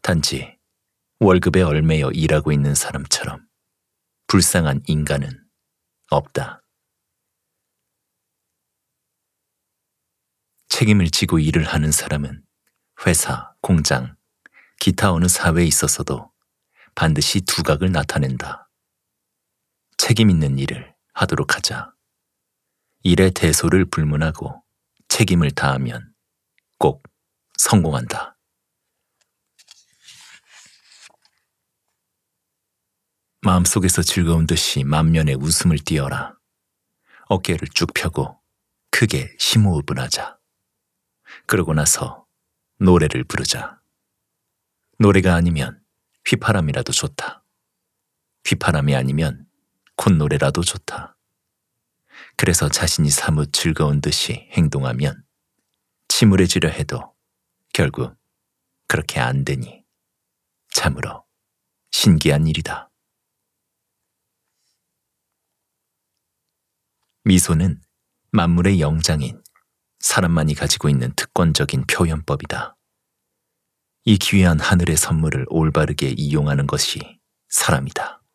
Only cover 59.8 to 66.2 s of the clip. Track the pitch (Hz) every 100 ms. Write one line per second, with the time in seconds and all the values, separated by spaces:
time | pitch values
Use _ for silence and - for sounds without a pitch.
59.8 | _ _ _ _ _ _ _ _ _ -
60.8 | 87 69 - - _ _ _ _ _ _
61.8 | _ - - 80 78 73 78 78 - -
62.8 | - _ _ _ _ _ _ _ _ _
63.8 | _ _ _ _ _ _ _ _ _ _
64.8 | _ _ _ _ _ _ _ _ _ _
65.8 | _ _ _ _